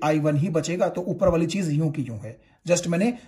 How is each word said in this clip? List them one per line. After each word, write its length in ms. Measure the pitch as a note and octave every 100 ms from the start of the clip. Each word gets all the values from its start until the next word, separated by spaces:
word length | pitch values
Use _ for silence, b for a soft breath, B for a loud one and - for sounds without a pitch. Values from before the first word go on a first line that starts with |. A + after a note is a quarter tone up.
आई 160 | D3+ D#3
वन 180 | D3+ D3
ही 120 | F#3
बचेगा। 380 | D#3+ D3 F3 F#3
तो 120 | F3
ऊपर 240 | F3+ - F#3+
वाली 180 | E3+ E3
चीज 240 | G3 F3
यूं 180 | D3 D#3+
की 100 | C#3+
यूं 160 | A#2+ A2
है। 200 | G#2+ - b b -
just 220 | F3 E3+
मैंने 260 | E3+ A3+ A#3+